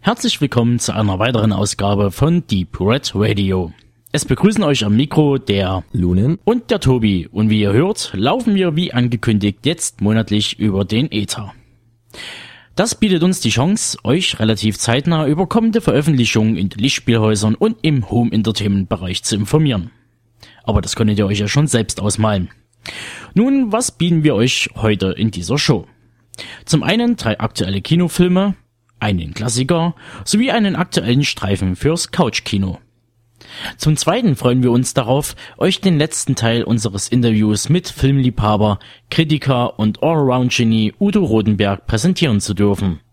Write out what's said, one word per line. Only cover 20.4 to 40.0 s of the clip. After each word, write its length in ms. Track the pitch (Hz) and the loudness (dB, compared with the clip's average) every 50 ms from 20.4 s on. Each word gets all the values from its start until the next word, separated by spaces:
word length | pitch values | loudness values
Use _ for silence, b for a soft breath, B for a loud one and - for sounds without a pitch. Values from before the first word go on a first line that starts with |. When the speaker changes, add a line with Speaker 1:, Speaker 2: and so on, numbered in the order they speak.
| B B B B B | B B B B B
Speaker 1:
Aber 160 | - 107 104 | -2 -2 -2
das 160 | - - - | -2 -2 -2
könntet 220 | - 113 107 107 98 | 0 0 2 2 2
ihr 80 | 107 | 2
euch 140 | 95 101 101 | 0 0 0
ja 80 | 104 101 | -2 0
schon 180 | - 143 151 | 2 2 2
selbst 340 | 147 - 120 110 - - - | 2 2 0 0 -2 -4 -4
ausmalen. 480 | 95 104 101 - 107 110 107 98 90 - - _ _ _ _ _ B B B B B B B B B B B | -2 -2 0 0 0 0 0 0 -2 -6 -10 _ _ _ _ _ B B B B B B B B B B B
Nun, 380 | 175 226 262 277 277 262 220 196 | 2 2 4 2 2 2 0 0
was 200 | 226 254 - - | -2 -2 -2 -4
bieten 320 | _ 170 175 170 165 147 | _ 0 2 2 2 2
wir 100 | 151 131 | 2 2
euch 360 | 98 113 131 - - - - - | 4 2 2 2 0 -4 -4 -6
heute 340 | - - 110 107 92 95 95 | -2 0 0 0 2 0 -2
in 220 | 87 - 101 113 | -2 0 -2 -2
dieser 280 | 101 87 87 85 - 147 | -2 -4 -4 -2 -2 -2
Show? 280 | - - 143 95 80 - _ _ _ _ _ _ _ _ _ B B B B B B | 2 0 0 0 -2 -10 _ _ _ _ _ _ _ _ _ B B B B B B
Zum 180 | - - 151 - | 0 0 0 2
einen 340 | - 220 220 240 240 240 | 2 0 2 2 0 0
drei 220 | - - 113 107 - | 0 -2 -4 -2 -2
aktuelle 440 | - 110 - - - 95 98 98 - | -4 -6 -4 -4 -4 -2 -2 -4 -2
Kinofilme, 720 | - 160 170 180 165 - - 180 180 180 185 196 202 185 - _ _ _ _ _ _ _ _ | 0 2 2 2 0 2 2 2 2 4 2 2 0 -2 -4 _ _ _ _ _ _ _ _
einen 340 | - - 101 90 82 76 - | -2 0 0 0 -2 -6 -8
Klassiker 600 | - 110 127 113 120 131 135 175 165 165 175 165 B B B B B 98 | -6 -4 -2 -2 -2 0 0 2 2 2 0 -2 B B B B B -6
sowie 260 | - - 208 240 269 | -2 0 2 2 2
einen 260 | - 233 214 202 190 | 2 2 2 2 0
aktuellen 480 | - 180 - - 175 - - 120 135 147 | 0 -4 -2 -2 -2 0 2 2 2 2
Streifen 520 | - - - - 98 101 92 98 92 92 | 0 -2 -6 -2 -2 -2 0 0 -2 -2
fürs 340 | - - 139 160 170 - - | 0 0 -2 0 0 -4 -6
Couchkino. 680 | - - 170 120 - - - - - 101 98 95 87 - - _ _ _ _ _ _ _ _ _ _ B B B B B B B B | -2 0 0 0 0 -4 -6 -4 -2 -2 -2 -2 -4 -8 -14 _ _ _ _ _ _ _ _ _ _ B B B B B B B B
Zum 200 | B - 151 156 | B 0 0 0
zweiten 400 | 147 - - 175 240 254 214 139 | 2 0 0 0 2 2 0 0
freuen 260 | - - 123 123 127 123 | 2 2 2 2 4 2
wir 100 | 123 117 | 4 2
uns 220 | 120 127 - - | 2 0 0 -2
darauf, 420 | - 123 107 127 143 147 - - B B B B | -4 0 0 0 0 0 -4 -10 B B B B
euch 240 | B - 180 190 - | B 0 0 0 0
den 160 | - 190 175 | 0 2 2
letzten 380 | 147 147 160 - - - - 135 | 2 0 0 -2 -6 -2 -2 -2
Teil 300 | - 113 113 113 117 113 | 0 0 0 0 0 0
unseres 440 | - 113 117 104 117 95 101 - - | 0 0 0 0 -4 -4 -4 -6 -2
Interviews 600 | - 127 120 120 110 107 107 107 107 101 - - | 0 2 2 2 2 2 2 2 0 0 0 0
mit 200 | 147 180 180 - | 0 0 0 -4
Filmliebhaber, 880 | - - - 135 139 139 131 127 113 - 104 104 107 101 107 107 101 B B B B B B _ | -6 -2 0 2 2 2 2 0 0 0 0 0 2 2 2 0 0 B B B B B B _
Kritiker 680 | - - 160 151 156 143 - 135 135 123 123 120 - - | -2 -2 0 0 0 -2 0 0 0 0 0 -2 -2 -2
und 240 | 107 107 107 - | -2 -2 0 0